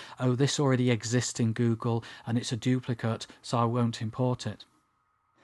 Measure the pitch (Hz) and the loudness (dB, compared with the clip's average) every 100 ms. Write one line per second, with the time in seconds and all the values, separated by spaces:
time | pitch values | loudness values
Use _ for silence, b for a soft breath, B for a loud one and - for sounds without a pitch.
0 | B B 127 123 139 - 139 127 123 117 | B B 0 2 2 2 2 4 4 2
1 | 107 123 - - 117 110 120 113 120 117 | 2 0 0 0 0 2 2 2 0 -2
2 | - B - 117 - 110 127 127 123 120 | -4 B -4 -2 -2 -2 0 0 0 -4
3 | 117 113 - B - 120 117 123 117 113 | -2 -4 -8 B -2 2 2 2 0 0
4 | 110 - 127 123 107 101 - _ _ _ | -4 -2 0 0 -4 -10 -14 _ _ _
5 | _ _ _ _ | _ _ _ _